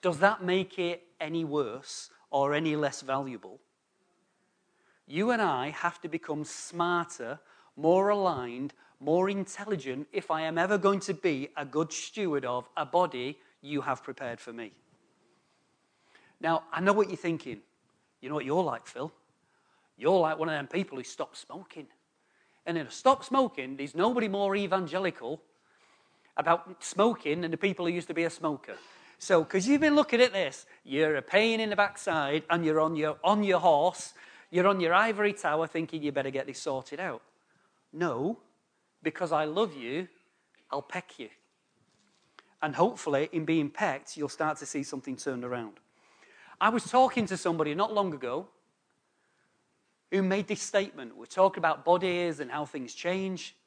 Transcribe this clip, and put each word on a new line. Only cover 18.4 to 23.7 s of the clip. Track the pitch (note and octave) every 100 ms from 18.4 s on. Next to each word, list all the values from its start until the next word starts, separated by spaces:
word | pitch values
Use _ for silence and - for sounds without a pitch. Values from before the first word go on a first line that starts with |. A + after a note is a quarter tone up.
| C3
you're | D#3+
like, | E3+ A#2 -
Phil? | B2 D3+ _ _ _ _ _ _ _ _ _
You're | B2+ F#3+
like | D#3+ D#3
one | F3
of |
them | D3+ C#3
people | E3+ G3 C3+
who |
stopped | A#2+ - D3 -
smoking. | - E3 F#3+ - C3+ _ _ _ _ _ _ _ -
And | E3+
in | C3
a |
stop | - C4 C4+
smoking, | - C4+ C4 - C3